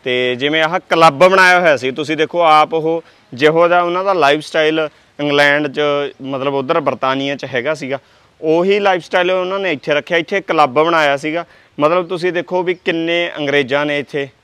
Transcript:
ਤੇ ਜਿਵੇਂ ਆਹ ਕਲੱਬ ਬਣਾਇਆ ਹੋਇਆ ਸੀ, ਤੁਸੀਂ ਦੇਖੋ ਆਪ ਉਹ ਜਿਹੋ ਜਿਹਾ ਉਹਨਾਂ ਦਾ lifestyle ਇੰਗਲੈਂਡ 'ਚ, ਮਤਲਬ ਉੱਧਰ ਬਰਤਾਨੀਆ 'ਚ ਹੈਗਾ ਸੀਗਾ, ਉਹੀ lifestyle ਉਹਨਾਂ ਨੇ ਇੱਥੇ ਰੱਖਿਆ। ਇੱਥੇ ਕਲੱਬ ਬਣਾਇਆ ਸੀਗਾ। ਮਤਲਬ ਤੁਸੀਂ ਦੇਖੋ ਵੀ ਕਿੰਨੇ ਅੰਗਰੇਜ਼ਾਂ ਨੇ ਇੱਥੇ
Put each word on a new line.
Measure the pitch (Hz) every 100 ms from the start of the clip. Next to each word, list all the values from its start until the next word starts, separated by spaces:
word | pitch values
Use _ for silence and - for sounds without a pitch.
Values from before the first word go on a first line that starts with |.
ਤੇ | 131 123 127 123
ਜਿਵੇਂ | 143 160
ਆਹ | 156 180 _
ਕਲੱਬ | 170 165 139 180
ਬਣਾਇਆ | 190 180 180
ਹੋਇਆ | 175 135
ਸੀ, | 131
ਤੁਸੀਂ | 131 147 156
ਦੇਖੋ | 151 170
ਆਪ | 165 156 151
ਉਹ | 160 160 165 _ _ _
ਜਿਹੋ | 123 151 165 170
ਜਿਹਾ | 175
ਉਹਨਾਂ | 175 175
ਦਾ | 196
lifestyle | 185 143 151 151 160 156 160 151 _ _ -
ਇੰਗਲੈਂਡ | 147 143 143 147 147
'ਚ, | 143 147 143 143 -
ਮਤਲਬ | 135 135 139
ਉੱਧਰ | 139 131 165
ਬਰਤਾਨੀਆ | 139 123 131 135 139 139
'ਚ | 135
ਹੈਗਾ | 131 127
ਸੀਗਾ, | 151 135 135 _ _ _ _
ਉਹੀ | 156 160 185 202
lifestyle | 202 185 - 185 180
ਉਹਨਾਂ | 185 180 196
ਨੇ | 190
ਇੱਥੇ | 143 -
ਰੱਖਿਆ। | 147 139 170
ਇੱਥੇ | 160 196
ਕਲੱਬ | - 160 143
ਬਣਾਇਆ | 127 160 165 147 139
ਸੀਗਾ। | 156 160 165 _ _ -
ਮਤਲਬ | 147 180 170
ਤੁਸੀਂ | 180 180
ਦੇਖੋ | 170 151 180
ਵੀ | 175
ਕਿੰਨੇ | 175 - 165 165 170 170 -
ਅੰਗਰੇਜ਼ਾਂ | 143 143 127 139 147
ਨੇ | 147
ਇੱਥੇ | 135 147 139 _